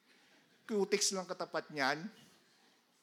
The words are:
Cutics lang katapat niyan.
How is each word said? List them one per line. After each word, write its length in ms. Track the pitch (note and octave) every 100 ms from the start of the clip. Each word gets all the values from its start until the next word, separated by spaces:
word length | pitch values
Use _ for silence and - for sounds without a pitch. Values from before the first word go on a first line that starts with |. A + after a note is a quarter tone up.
| _ - _ - _ _ -
Cutics 480 | G#3 G3 G3+ -
lang 160 | F#3+ F3+
katapat 400 | F3+ E3+ D#3+ -
niyan. 320 | D3+ C3+ D3+ G3+ - - - _ _ _ _ _ _